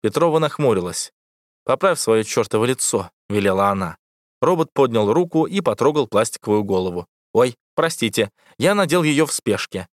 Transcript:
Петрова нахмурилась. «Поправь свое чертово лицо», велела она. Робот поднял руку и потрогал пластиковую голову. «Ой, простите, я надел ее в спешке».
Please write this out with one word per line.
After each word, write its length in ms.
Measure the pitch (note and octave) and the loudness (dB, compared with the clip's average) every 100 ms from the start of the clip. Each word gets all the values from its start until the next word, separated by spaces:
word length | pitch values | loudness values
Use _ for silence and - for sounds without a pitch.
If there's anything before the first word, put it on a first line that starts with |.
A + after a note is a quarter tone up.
Петрова 360 | A2 D3 E3 D#3+ | 0 2 2 2
нахмурилась. 720 | D3+ - C#3 G2 F2 E2 - _ _ _ _ _ - | -2 0 0 0 -2 -8 -12 _ _ _ _ _ -4
«Поправь 340 | C3 F#3+ E3 | 0 0 0
свое 240 | - A2 | 2 0
чертово 420 | A2 - G#2+ G#2+ A#2+ | 2 -2 0 0 0
лицо», 440 | B2+ - A2 F2+ _ _ | -2 -2 -4 -6 _ _
велела 400 | G2+ G2 F#2+ G2 | 0 0 2 0
она. 280 | G2 F2+ - _ _ _ _ | 0 -6 -10 _ _ _ _
Робот 300 | C#3+ F3+ D#3+ | 0 0 -2
поднял 380 | - C3 A2+ G#2 | 0 2 2 2
руку 340 | C#3 F3 D#3+ D3+ | 0 0 0 0
и 120 | - | 0
потрогал 460 | E3+ G#2 C3 D3+ A#2+ | -2 2 2 2 0
пластиковую 560 | G#2 A2+ - - G#2+ | 0 -2 -6 -2 -2
голову. 440 | G2+ F#2+ F#2 F2 E2+ _ _ | 0 -2 -2 -6 -12 _ _
«Ой, 220 | A2+ B2+ - _ - | 0 0 -2 _ -4
простите, 540 | E3 - A#2 G#2+ G2+ _ _ - | -2 -2 -4 -2 -4 _ _ -2
я 160 | D3 G#3 | 0 2
надел 280 | F3 F3 | 2 2
ее 220 | D#3 C#3+ D3+ | 2 2 0
в 80 | |
спешке». 540 | - - G2 - F#2 F2+ | -2 -2 -4 -4 -10 -12